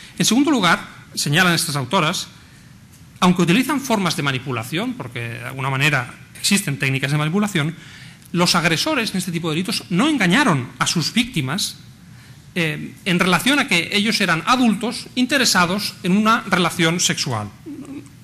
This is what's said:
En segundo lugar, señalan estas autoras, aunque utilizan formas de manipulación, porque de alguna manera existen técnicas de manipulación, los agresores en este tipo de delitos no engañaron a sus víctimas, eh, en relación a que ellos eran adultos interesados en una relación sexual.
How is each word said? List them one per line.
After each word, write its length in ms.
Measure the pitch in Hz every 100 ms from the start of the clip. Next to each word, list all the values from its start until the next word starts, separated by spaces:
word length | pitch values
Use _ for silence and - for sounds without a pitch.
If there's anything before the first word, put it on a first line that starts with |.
| - -
En 80 | 180
segundo 260 | 226 294
lugar, 340 | 254 175 202 - - -
señalan 400 | - 147 156 180
estas 240 | 165 - 143
autoras, 500 | 120 190 156 180 - - - - - - - - - -
aunque 220 | 180 180
utilizan 360 | 165 214 254 285
formas 380 | - 220 175 -
de 60 |
manipulación, 720 | 143 131 135 120 113 160 254
porque 260 | 233 120 117
de 260 | 117 117 120
alguna 240 | 131 135
manera 440 | 135 147 139 123 - - -
existen 400 | - 196 - 135
técnicas 340 | 135 131 139
de 60 | 151
manipulación, 580 | 151 196 208 170 143 - - - - - -
los 220 | 170 175 180
agresores 560 | 165 160 311 285 220
en 60 | 185
este 140 | 180
tipo 180 | 165 165
de 60 | 151
delitos 300 | 196 - -
no 200 | 175 302
engañaron 580 | 285 180 240 277 143 120 -
a 80 | -
sus 260 | 170 139
víctimas, 640 | 226 233 - 131 185 - - - - - - - - - 180
eh, 380 | 160 151 156 - 196
en 140 | 175
relación 400 | 185 175 247 285
a 80 | 233
que 220 | 175 -
ellos 260 | 202 214 -
eran 240 | 185 160 165
adultos 640 | 247 240 185 226 240 - 247
interesados 800 | 254 294 226 190 170 202 - -
en 140 | 180 202
una 260 | 220 226 -
relación 500 | 185 170 - 165 170
sexual. 500 | - 160 - 110 104 - - 285 - - - -